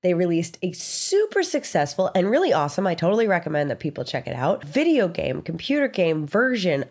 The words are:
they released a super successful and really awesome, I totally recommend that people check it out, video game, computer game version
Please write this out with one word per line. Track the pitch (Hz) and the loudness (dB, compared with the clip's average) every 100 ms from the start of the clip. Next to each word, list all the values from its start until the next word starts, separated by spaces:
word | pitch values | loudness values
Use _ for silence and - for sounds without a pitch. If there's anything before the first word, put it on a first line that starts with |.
they | 185 | 0
released | 170 180 170 165 - | 2 2 0 -2 -4
a | 180 | -6
super | 151 - - - 392 427 392 | -4 -4 -2 0 2 2 0
successful | 349 285 - 170 143 - 185 | 0 -2 0 0 0 0 0
and | 190 190 | 2 2
really | 277 359 | 2 4
awesome, | 156 143 - 190 | 2 0 0 -2
I | |
totally | 170 165 214 220 | 0 2 2 2
recommend | 180 170 151 143 | 0 0 -2 -2
that | 117 | -4
people | 151 139 | -6 -6
check | 123 131 - | -6 -6 -6
it | 123 | -2
out, | 139 214 | 0 -2
video | 147 262 330 294 180 | -2 0 2 4 2
game, | - 139 - | 0 -4 -4
computer | - 165 - 285 277 | -6 -6 -2 0 0
game | 196 165 156 147 | 2 0 0 0
version | 214 254 240 180 139 - | 0 2 0 0 0 0